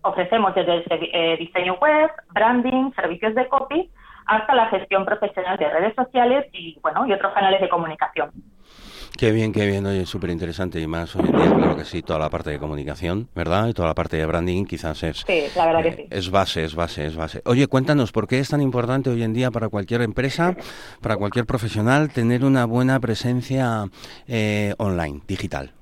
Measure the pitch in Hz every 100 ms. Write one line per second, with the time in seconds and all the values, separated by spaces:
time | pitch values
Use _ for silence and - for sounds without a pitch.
0 | 196 185 180 226 196 185 175 170 170 165
1 | 170 175 165 165 170 185 180 185 302 302
2 | 311 - _ 180 220 247 247 262 269 233
3 | 175 175 220 226 254 269 269 302 370 -
4 | - - - 214 214 254 226 190 - 196
5 | 190 208 202 190 185 190 151 156 208 220
6 | 254 262 240 269 277 - 165 - 160 170
7 | 254 196 196 202 196 190 185 175 160 156
8 | 147 165 147 - - - - - - -
9 | - - 117 110 110 107 104 98 98 98
10 | 90 95 85 85 85 85 92 82 80 85
11 | 85 - - - - - 80 78 78 87
12 | - 80 76 82 78 71 76 73 71 71
13 | 85 98 127 - 80 92 117 - 85 80
14 | 80 80 80 85 87 90 98 82 80 78
15 | 82 - - 175 143 180 165 160 160 -
16 | - 98 90 98 92 85 80 78 85 -
17 | 76 80 80 - - 123 143 131 131 147
18 | 113 113 104 127 139 147 135 123 117 131
19 | 131 117 113 113 127 113 110 104 95 117
20 | 117 107 131 - 175 180 - - - -
21 | 107 104 104 120 113 127 107 107 107 139
22 | 151 131 117 123 135 135 120 120 127 135
23 | 120 107 123 123 120 135 127 110 98 -
24 | - - - 117 107 104 104 - 104 90
25 | 78 73 - 95 90 73 67 -